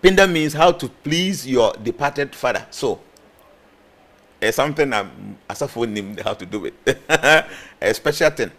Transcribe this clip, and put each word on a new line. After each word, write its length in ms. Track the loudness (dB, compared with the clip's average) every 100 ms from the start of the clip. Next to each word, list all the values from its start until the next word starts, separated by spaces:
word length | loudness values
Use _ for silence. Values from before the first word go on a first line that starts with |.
Pinda 300 | 6 6 4
means 220 | 2 -2
how 180 | 4 4
to 160 | 4 -6
please 580 | -8 -4 -2 0 -4 -2
your 260 | 2 2
departed 600 | 0 -8 -4 -4 -4 -8 -4
father. 300 | -2 -2 -8
So, 300 | -6 -4 -6 _ _ _ _ _ _ _ _ _ _ _ _ _ _
it's 140 | -4 0
something 340 | -2 0 0
that 160 | 0 -4 -12 -18 -18 _
asafo 380 | -8 -8 -4 -4
nim 280 | -4 -8 -8
how 160 | -6
to 120 | -6 -8
do 200 | -8 -8
it. 80 | -4 -2
<laughs> 600 | -2 0 2 4 4 2 -16 -20 -4
A 120 | -2
special 360 | 0 -2 2 0
thing. 220 | 0 -6